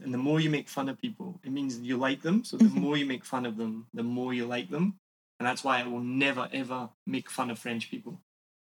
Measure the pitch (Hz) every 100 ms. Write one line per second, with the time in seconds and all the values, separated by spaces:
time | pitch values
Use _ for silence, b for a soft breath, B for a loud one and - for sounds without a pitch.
0 | 135 123 139 156 156 147 - - 135 123
1 | 123 107 - - 139 139 139 117 120 127
2 | 131 139 160 208 - - 226 185 143 147
3 | 139 127 - 131 123 110 113 110 117 117
4 | 120 123 127 123 120 123 - 143 190 196
5 | _ _ _ - 120 127 139 127 123 120
6 | 123 131 139 127 117 135 123 127 117 _
7 | - 131 127 - 123 113 123 117 - 127
8 | 120 - _ _ _ _ _